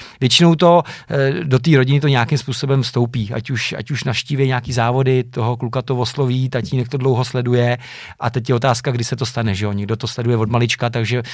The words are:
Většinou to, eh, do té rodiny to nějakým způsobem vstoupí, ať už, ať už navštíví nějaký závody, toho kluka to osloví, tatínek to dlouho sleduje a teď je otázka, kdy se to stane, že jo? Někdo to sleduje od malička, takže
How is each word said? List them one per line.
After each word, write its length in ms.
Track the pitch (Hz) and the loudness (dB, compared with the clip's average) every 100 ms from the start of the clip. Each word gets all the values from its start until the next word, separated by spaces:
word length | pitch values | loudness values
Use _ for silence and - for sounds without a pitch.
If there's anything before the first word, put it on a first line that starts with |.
| - - | -16 -2
Většinou 360 | 127 - 170 165 | 0 4 4 6
to, 280 | 175 170 - - - | 6 6 2 -8 -4
eh, 340 | 147 135 - | -2 0 -2
do 160 | 147 - | 0 2
té 180 | 165 143 | 4 4
rodiny 220 | 131 143 | 4 2
to 80 | 147 | 2
nějakým 300 | 131 113 143 | 2 2 0
způsobem 460 | - 117 135 135 | -2 -4 0 0
vstoupí, 500 | 123 127 120 120 104 | 0 0 0 -2 -4
ať 160 | 117 - | -6 -6
už, 240 | 120 - - | -6 -6 -8
ať 140 | 107 | -6
už 120 | 139 | -6
navštíví 440 | 135 113 - 139 135 | -4 -4 -2 0 0
nějaký 260 | 127 120 | 0 -2
závody, 500 | 123 117 127 131 127 | 0 0 2 2 2
toho 340 | 123 - 113 120 | 0 -2 -2 -2
kluka 240 | 120 127 | -4 -4
to 160 | 123 127 | -2 -2
osloví, 520 | 123 - 131 127 131 | -2 -2 0 0 0
tatínek 400 | 131 113 131 120 | -2 -2 -2 -2
to 80 | 139 | -2
dlouho 280 | 131 120 127 | 0 2 0
sleduje 520 | 131 123 123 120 123 - - - - | -2 0 2 2 0 -6 -18 -18 -8
a 100 | 123 | -4
teď 200 | 127 117 | -2 0
je 60 | 120 | 2
otázka, 360 | 131 117 147 | 2 0 0
kdy 120 | 120 | -2
se 120 | 113 120 | -2 -4
to 100 | - | -4
stane, 300 | - 110 95 | -2 -2 -2
že 100 | 104 | -2
jo? 60 | |
Někdo 240 | 101 101 113 | -4 -4 -4
to 120 | 101 | -6
sleduje 300 | - 117 117 | -4 0 0
od 120 | 107 | 2
malička, 400 | 120 117 - 120 | 2 2 0 -2
takže 340 | 120 110 123 117 | -2 -2 -4 -6